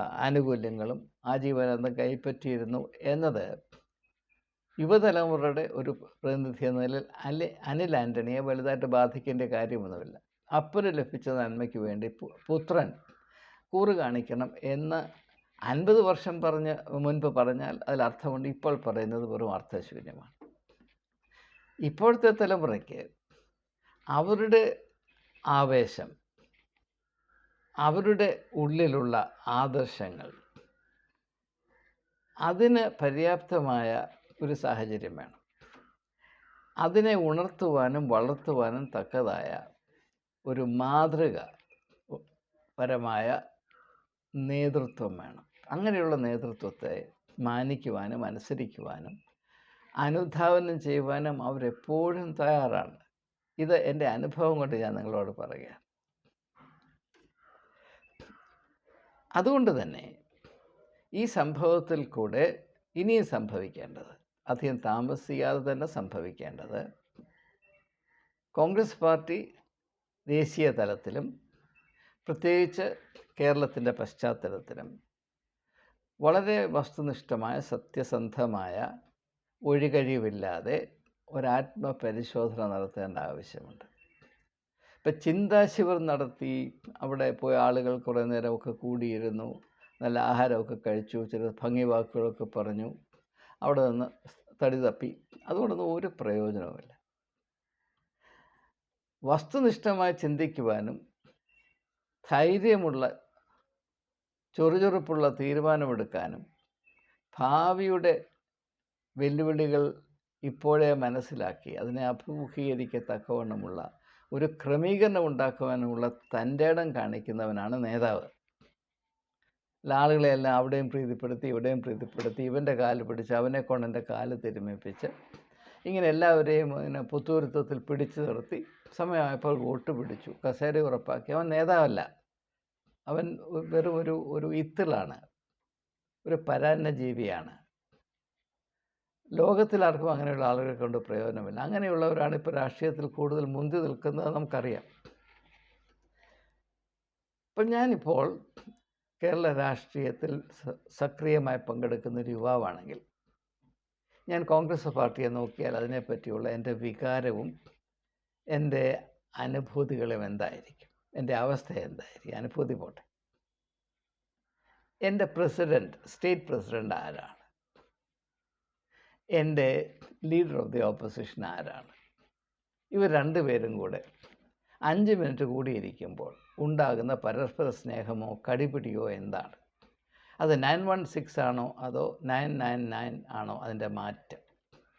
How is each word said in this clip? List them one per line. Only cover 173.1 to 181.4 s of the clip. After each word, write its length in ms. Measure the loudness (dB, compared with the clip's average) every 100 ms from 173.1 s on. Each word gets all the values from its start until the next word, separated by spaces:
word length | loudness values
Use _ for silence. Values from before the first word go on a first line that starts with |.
രണ്ടുപേരും 600 | 4 4 2 2 2 0 -4
കൂടെ 220 | -6 -8 -12 _ -20 _ _ _ _ -4
അഞ്ച് 320 | 0 4 4
മിനിറ്റ് 320 | 4 2 0
കൂടിയിരിക്കുമ്പോൾ 880 | -2 -2 -2 -4 -6 -10 -12 -10 -12 -14 _ -4
ഉണ്ടാകുന്ന 540 | 0 2 2 0 -2
പരസ്പര 520 | -2 -2 -2 -4 -2 -2
സ്നേഹമോ 600 | -4 -8 -8 -6 -6 -8 -8
കടിപിടിയോ 640 | -4 0 0 -2 -6 -4 -4
എന്താണ്? 460 | -6 -6 -8 -8 -16 _ _ _ _ _ _ _ 0
അത് 120 | 2 4
നയൻ 200 | 4 2 2
വൺ 140 | 0
സിക്സ് 360 | -2 -8 -6 -2